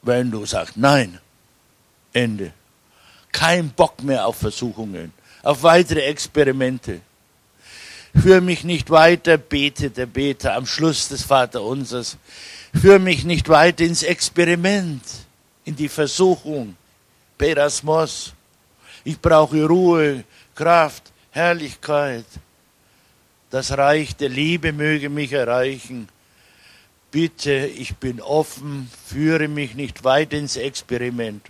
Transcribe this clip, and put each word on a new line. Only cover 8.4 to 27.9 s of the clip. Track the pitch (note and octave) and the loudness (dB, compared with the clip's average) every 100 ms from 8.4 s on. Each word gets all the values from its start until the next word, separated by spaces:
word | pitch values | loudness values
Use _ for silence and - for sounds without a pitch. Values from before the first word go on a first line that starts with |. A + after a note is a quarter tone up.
mich | F3+ E3+ | 6 -2
nicht | E3 E3+ B2+ | -4 -6 2
weiter, | D#3 D#3+ F3 E3+ D#3 | 6 6 4 2 2
betet | - C#3+ C#3+ C3+ C#3+ A#2 | 2 -4 -4 -4 -8 -6
der | B2 | -8
Beter | B2+ C#3 C3 C3+ G#2+ | -4 -4 -2 -4 -4
am | B2+ | -6
Schluss | - D#3+ D3+ - | -2 -2 -2 -6
des | C3+ | -8
Vaterunsers. | - C#3 B2 A#2+ G#2+ C3+ B2 B2 A#2 - _ - - - - | 0 2 2 -4 -6 -8 -6 -8 -10 -14 _ -20 -20 -20 -8
Führ | - F#3+ G3 | 4 8 8
mich | F#3 D#3 | 6 0
nicht | D3 E3+ - | 0 0 4
weiter | D#3 E3 F3 | 6 6 4
ins | E3+ E3+ | -2 0
Experiment, | D#3+ F3 - - E3+ F3 F3+ G3+ F3+ C#3 - - - _ _ _ | -2 -4 -4 0 2 2 0 -2 -4 -8 -12 -20 -20 _ _ _
in | - D3+ | -14 -8
die | D3 | -6
Versuchung. | - D3 - F#3 F3 D3+ D3+ A2 F2+ _ _ _ _ _ _ | -2 -4 2 2 2 -4 -10 -10 -16 _ _ _ _ _ _
Perasmos. | C#3+ D3+ D3 - D3 D#3+ D#3 - - - _ _ _ _ - - | -2 2 0 -2 -2 -2 -2 -6 -14 -18 _ _ _ _ -20 -16
Ich | - D#3 | -12 -2
brauche | E3+ D#3 D3+ D3+ D#3 | 4 6 4 2 2
Ruhe, | F3 F3+ E3+ D3+ C3+ - _ _ - | 4 4 4 2 -2 -10 _ _ -6
Kraft, | D#3+ E3+ D#3 - _ _ _ | 2 4 4 -2 _ _ _
Herrlichkeit. | - F3 E3+ D3 - - D3 C#3+ A#2+ A2 - _ _ _ _ _ _ _ _ _ _ _ | -2 -2 -2 -6 -14 -4 -2 -2 -6 -12 -20 _ _ _ _ _ _ _ _ _ _ _
Das | C3 C3 C#3 | -8 -6 0
Reich | C#3+ D#3 D3+ - | 2 2 0 -6
der | C#3+ | -6
Liebe | B2+ D3+ E3+ D#3+ | -2 -2 0 -2
möge | D3 D3+ D3+ C#3+ | -2 -2 -2 -4
mich | D3 C#3 | -6 -4
erreichen. | C#3 A#2 B2 C3 C3+ - B2+ G#2+ _ _ _ _ _ _ _ _ _ _ | -4 -2 0 -2 -6 -12 -16 -16 _ _ _ _ _ _ _ _ _ _
Bitte, | D3 E3 - C#3+ C#3 C#3 | -4 -4 -4 -2 -2 -2
ich | - B2+ | -8 -12